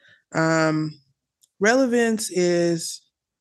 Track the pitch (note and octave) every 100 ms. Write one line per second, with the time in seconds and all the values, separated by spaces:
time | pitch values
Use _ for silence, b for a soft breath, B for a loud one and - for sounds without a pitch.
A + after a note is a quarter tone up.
0 | b b b - D#3+ D#3+ D#3+ D#3 D#3 -
1 | _ _ _ _ _ - G3+ B3+ C4 A#3+
2 | A#3 A3 - F3+ F3+ F3 E3+ E3+ - -
3 | _ _ _ _